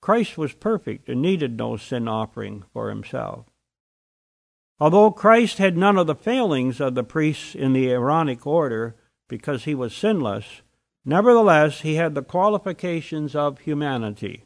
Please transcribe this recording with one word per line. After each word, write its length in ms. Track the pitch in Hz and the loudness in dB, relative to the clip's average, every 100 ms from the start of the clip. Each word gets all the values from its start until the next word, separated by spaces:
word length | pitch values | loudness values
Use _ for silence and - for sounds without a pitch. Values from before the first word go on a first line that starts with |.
Christ 380 | - 226 214 - | 2 0 0 -4
was 140 | 151 | -8
perfect 560 | - 208 220 - 107 - | -6 -4 -4 -4 -10 -6
and 120 | 123 | -2
needed 360 | 156 190 139 113 | 0 0 -2 -4
no 200 | 117 113 | -6 -6
sin 300 | - 127 113 | -6 -6 -4
offering 560 | 110 110 - 104 104 98 | -4 -6 -8 -12 -12 -14
for 160 | - 110 | -10 -8
himself. 580 | 107 104 131 107 107 113 _ _ _ _ _ _ _ _ _ _ _ _ _ | -8 -10 -10 -10 -12 -18 _ _ _ _ _ _ _ _ _ _ _ _ _
Although 300 | 151 180 214 | 4 6 6
Christ 480 | - 202 226 233 - | 4 4 6 4 2
had 180 | 196 170 | 0 4
none 220 | 196 196 | 2 4
of 80 | 170 | 2
the 80 | |
failings 640 | 151 - 254 226 143 127 123 | -2 -2 0 0 0 0 -2
of 140 | 139 | -2
the 100 | 127 | -2
priests 500 | 120 160 156 147 - | -4 0 0 -2 -10
in 180 | - 135 | -4 0
the 180 | 131 131 | 2 2
Aaronic 560 | 123 123 156 156 120 - | 2 2 0 0 -4 -2
order, 500 | 160 147 113 117 113 _ _ _ | 0 0 -2 -6 -10 _ _ _
because 360 | 120 - 135 | -12 -6 -6
he 100 | - | -6
was 200 | 147 123 | -6 -6
sinless, 680 | - 208 214 123 101 107 - _ _ _ _ | -4 -2 -2 -2 -6 -10 -20 _ _ _ _
nevertheless, 760 | - 160 220 233 214 160 151 - | -2 2 6 6 8 6 4 0
he 120 | 156 156 | -4 -2
had 180 | 165 | -2
the 80 | 143 | -4
qualifications 1120 | 131 180 202 208 - 170 180 170 - 156 151 147 | -6 0 0 0 -4 -8 -6 -6 -6 -8 -6 -2
of 240 | 147 135 | -4 -4
humanity. 840 | - 147 147 131 110 104 104 - | -6 -4 -2 -4 -6 -8 -10 -12